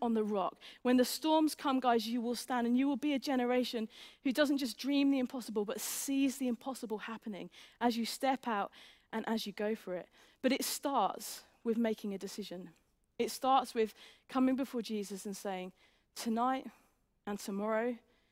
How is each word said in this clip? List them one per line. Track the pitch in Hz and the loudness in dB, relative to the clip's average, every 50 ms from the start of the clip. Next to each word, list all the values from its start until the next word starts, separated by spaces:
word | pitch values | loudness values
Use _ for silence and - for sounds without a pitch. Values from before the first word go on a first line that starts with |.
on | 247 233 226 | 0 2 2
the | 220 214 | 2 2
rock. | 202 208 196 175 - - - - - - - | 2 0 0 0 -2 -4 -8 -14 -20 -14 -2
When | - 247 254 | 2 4 6
the | 254 247 | 6 4
storms | - - - - 311 311 320 311 294 - | 4 0 0 2 4 6 6 4 4 2
come, | - - 285 262 262 | 0 0 0 2 2
guys, | 254 247 233 233 214 | 4 4 4 4 2
you | 226 233 247 | 0 -2 -2
will | 220 240 240 | -2 -2 -4
stand, | - - - 254 247 233 | -4 -4 -2 -2 0 2
and | 233 240 | 2 4
you | 247 269 | 4 4
will | 285 285 | 2 2
be | 220 - 302 285 | 0 0 0 0
a | 269 | 0
generation | - 294 269 254 240 240 247 254 247 - - 226 220 - - - - - - _ - | 0 0 0 2 2 2 2 2 2 0 -2 -4 -6 -6 -8 -14 -20 -20 -16 _ -2
who | 277 220 | 0 2
doesn't | 294 302 269 294 | 4 4 4 4
just | 262 285 226 - | 0 -2 -4 -6
dream | - - 262 285 277 277 277 | -4 -2 0 2 4 4 4
the | 277 262 | 4 2
impossible, | 247 240 - 254 208 - 208 220 208 | 2 0 -4 -6 -8 -4 -4 -2 -2
but | 208 - 208 | -2 -4 -6
sees | - - - - - - 277 269 277 269 240 | -6 -6 -6 -4 -4 -2 2 2 2 2 2
the | - 269 247 | 0 -2 -2
impossible | 233 - - 269 262 - - 208 220 | -2 -2 -4 -8 -8 -6 -6 -6 -6
happening | 202 - - 226 208 - 226 196 170 175 180 - - - - _ - | -6 -6 -10 -10 -10 -10 -10 -10 -10 -12 -14 -16 -20 -20 -20 _ 0
as | 226 247 220 | 0 0 2
you | 233 220 | 0 -2
step | - - - - 262 269 254 - | -4 -4 -2 0 0 0 0 -2
out | 254 220 202 196 - - - - - - _ _ _ - | -2 -2 -2 -2 -4 -8 -14 -20 -20 -20 _ _ _ -6
and | 220 - | -4 -2
as | - 226 220 - | -2 -2 -2 -4
you | 214 185 | -6 -6
go | - 208 214 226 | -4 -2 -2 -2
for | 214 - 185 180 | -4 -4 -6 -6
it. | 175 - - _ - - - _ _ | -6 -8 -10 _ -20 -20 -20 _ _
But | - 262 | 2 2
it | - - 269 | 2 2 0
starts | - - - - 285 277 240 196 - - - - - - - - - _ _ - | -2 -4 -4 -2 0 2 2 2 2 0 -4 -10 -12 -12 -14 -16 -20 _ _ -4
with | 233 220 | 0 0
making | 233 233 220 214 - - 208 196 | 2 2 2 0 -2 -4 -6 -6
a | |
decision. | 190 196 196 - - 196 - 170 185 175 170 - _ _ _ _ _ _ _ _ | -6 -8 -8 -8 -10 -10 -10 -10 -12 -12 -14 -18 _ _ _ _ _ _ _ _
It | - 240 226 | -2 -2 -2
starts | - - - 254 269 262 254 - - | -2 0 2 4 4 4 4 2 0
with | 233 220 214 - - - - - _ _ | 0 0 0 -2 -8 -20 -20 -20 _ _
coming | - - 269 262 262 262 | -2 2 4 4 4 4
before | 247 269 - - 240 | 2 0 -2 -4 -4
Jesus | 214 - 220 208 196 185 202 185 - | -4 -2 -4 -4 -4 -6 -8 -8 -8
and | 208 196 | -8 -10
saying, | - - 202 190 185 185 185 - _ _ _ _ _ _ _ _ | -8 -6 -6 -6 -6 -8 -10 -12 _ _ _ _ _ _ _ _
"Tonight | - - 233 220 226 247 262 269 269 - 233 - _ _ _ _ _ _ _ _ _ _ | -6 -4 -2 0 2 2 2 0 0 -4 -8 -16 _ _ _ _ _ _ _ _ _ _
and | 202 208 - | -8 -8 -6
tomorrow | - 220 196 196 208 220 220 220 233 247 240 226 - _ _ _ _ _ | -6 -6 -4 -2 -2 0 0 0 0 -2 -4 -6 -10 _ _ _ _ _